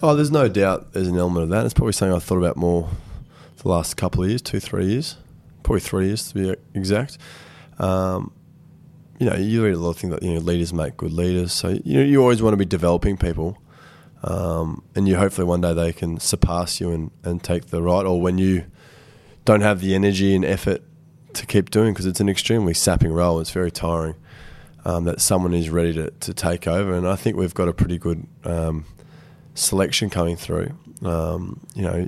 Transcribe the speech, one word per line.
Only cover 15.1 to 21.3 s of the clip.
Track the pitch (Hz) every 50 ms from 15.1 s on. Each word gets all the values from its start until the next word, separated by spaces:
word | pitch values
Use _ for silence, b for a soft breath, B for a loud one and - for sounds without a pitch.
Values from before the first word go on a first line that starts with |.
| 92
hopefully | 90 98 98 - - 90
one | 87 87 87
day | 87 87 85
they | 85 85 85 82
can | - 87 85 82 80
surpass | - - 104 95 - - 85 87 87 - - -
you | 87 87
and, | 85 80 80 80 - - -
and | 87 87 87
take | - - 87 85 -
the | - 90 85
right, | 85 87 90 98 95
or | 95 90 87
when | 90 90 92
you | 92 95 95 92 85 82 - b b b b b b b b b b b b b b b
don't | - 107 104
have | 104 104 101 90
the | 92 95 95
energy | 95 98 101 98 92 98 98 95
and | 95 90
effort | 73 95 92 - 107 92 - - - - - - - - - - -